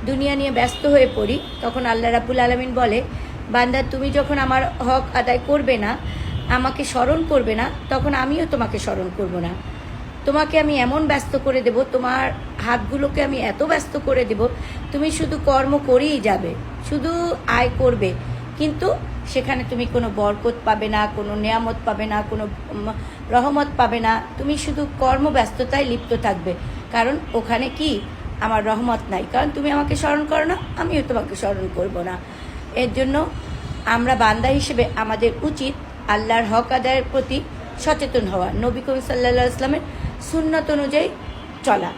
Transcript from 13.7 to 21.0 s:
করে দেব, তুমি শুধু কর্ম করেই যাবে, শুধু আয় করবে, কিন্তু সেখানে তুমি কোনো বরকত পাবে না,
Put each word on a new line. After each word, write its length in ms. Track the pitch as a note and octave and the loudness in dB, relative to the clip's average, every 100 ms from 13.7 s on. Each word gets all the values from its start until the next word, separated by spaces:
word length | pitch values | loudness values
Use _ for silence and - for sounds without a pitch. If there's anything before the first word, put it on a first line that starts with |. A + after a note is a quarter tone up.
| D4+ - D4 C#4+ | 2 0 -4 0
করে 200 | B3+ A#3+ | 2 2
দেব, 220 | G#3+ A#3+ - - - - | 2 0 0 -8 -8 -6
তুমি 200 | C#4+ D#4 | 0 0
শুধু 280 | D#4 D#4+ D4+ C#4 | 0 -2 0 4
কর্ম 340 | C4+ C4+ C#4+ C#4 | 4 4 2 6
করেই 320 | B3+ D4 C#4+ | 4 4 2
যাবে, 340 | G#3+ F#3 F3+ E3+ - - - | 2 0 -2 -6 -10 -10 -4
শুধু 460 | D4 D4+ E4+ F4 - - | -2 -2 -2 -2 -2 0
আয় 220 | A#3 B3 B3 | 2 2 4
করবে, 360 | C4 A#3 F#3+ F3+ - - - - | 2 4 0 -2 -6 -8 -8 -2
কিন্তু 360 | D4+ D4 F#4 F5+ - - - | -2 0 0 -2 -4 -8 -4
সেখানে 360 | C4 B3 C4 A#3+ | -2 0 -2 -2
তুমি 160 | A#3+ A#3+ | -2 0
কোনো 160 | B3 A#3 G3+ | 0 0 0
বরকত 380 | G#3 G#3 A#3 A#3 A3 | 0 2 -2 0 0
পাবে 220 | G#3+ G#3+ | 0 2
না, 200 | G#3+ | 0